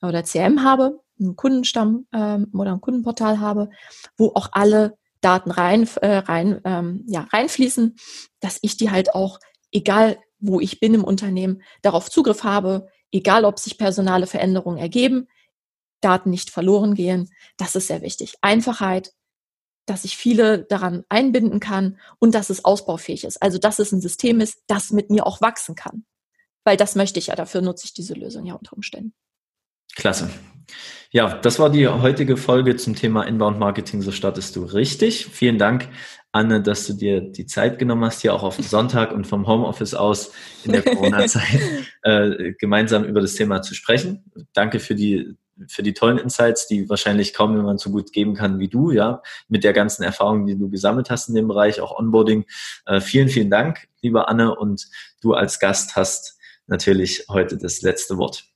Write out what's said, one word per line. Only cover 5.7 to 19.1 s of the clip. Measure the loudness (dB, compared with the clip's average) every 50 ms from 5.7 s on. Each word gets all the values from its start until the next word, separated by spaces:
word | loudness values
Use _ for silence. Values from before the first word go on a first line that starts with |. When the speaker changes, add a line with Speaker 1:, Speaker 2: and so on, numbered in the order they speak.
| 4 4 2 2 -2 -2 0
Speaker 1:
äh, | 2 2 2
rein, | 0 0 -2 0 0 0 -2 -2 -2
ähm, | -4 -4 -2 -4 -4 -6 -8 -8
ja, | -6 -6 -6 -6 -2 -2
reinfließen, | 0 0 -2 0 0 0 0 2 0 0 0 0 _ -20 -20 -20 -20 -20 _ _ _
dass | -8 -8 -8 -4
ich | -4 -4 -2
die | 0 -2 0
halt | 2 2 2 2 0
auch, | 0 -2 -4 -4 -10 _ _ _ _ _ _ -4
egal | -2 0 2 4 4 4 4 2 -2 _ _ _ _
wo | -4 -2 0 0
ich | 0 -2 -4 _
bin | 2 4 4
im | 4 4
Unternehmen, | 2 0 -2 -2 -4 -4 -2 -2 -2 -4 -4 -8 _ -20 _
darauf | _ 0 0 0 -2 0
Zugriff | 0 2 2 2 2 0 0
habe, | -2 0 0 0 0 -2 -2 -4 -10 _ _ _ _
egal | -4 -2 2 4 4 6 4
ob | 4 0 0
sich | -10 -12 -8 _
personale | -2 -2 0 0 0 0 2 0 0
Veränderungen | -2 -4 -2 0 0 0 0 -2 -4 -6
ergeben, | -6 -8 -4 0 2 2 2 2 0 -4 _ _ _ _ _ _ _ _ _ _ _ _ _ _ _ 2
Daten | 2 2 2 2 0
nicht | -2 -2 -4 -8
verloren | -6 -2 2 4 4 4 4 2 0
gehen. | 0 0 0 0 -2 -2 -6 _ _ _ _ _
Das | _ -8 -4 -4
ist | -6 -4
sehr | -4 -6 -6 -6
wichtig. | -10 -10 -10 -12 -14 -10 _ 0
Einfachheit, | 2 2 2 2 0 -4 -2 -2 -2 -2 -2 -4 -8